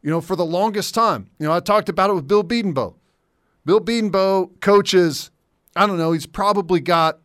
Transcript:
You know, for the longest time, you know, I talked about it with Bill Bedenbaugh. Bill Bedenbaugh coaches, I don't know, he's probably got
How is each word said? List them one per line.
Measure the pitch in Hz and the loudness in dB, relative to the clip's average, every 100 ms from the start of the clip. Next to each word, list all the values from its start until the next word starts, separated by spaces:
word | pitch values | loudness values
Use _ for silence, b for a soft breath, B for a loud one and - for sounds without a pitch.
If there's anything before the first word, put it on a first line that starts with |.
You | 143 | -2
know, | 165 | -4
for | 160 185 | -4 -4
the | 170 | -2
longest | 170 214 208 - | 0 -2 -2 -4
time, | - 226 139 98 _ | 0 0 -2 -8 _
you | 151 | -2
know, | |
I | 165 | -2
talked | 175 208 196 | 0 -2 0
about | 185 190 | 0 0
it | |
with | 196 139 | 0 0
Bill | 208 | 0
Bedenbaugh. | 180 233 208 135 104 - _ _ _ _ _ _ | 2 -2 -2 -4 -6 -8 _ _ _ _ _ _
Bill | - 202 | 0 0
Bedenbaugh | 170 233 214 190 190 190 180 _ | 2 -2 -2 0 0 0 -2 _
coaches, | - 202 196 190 175 135 - _ _ _ _ - | 4 4 4 4 4 0 -12 _ _ _ _ 0
I | 202 | 0
don't | 185 | 0
know, | 160 | -2
he's | 165 139 | -2 -4
probably | - 202 202 175 175 | -4 0 0 0 -2
got | 143 170 160 156 | 2 2 2 -2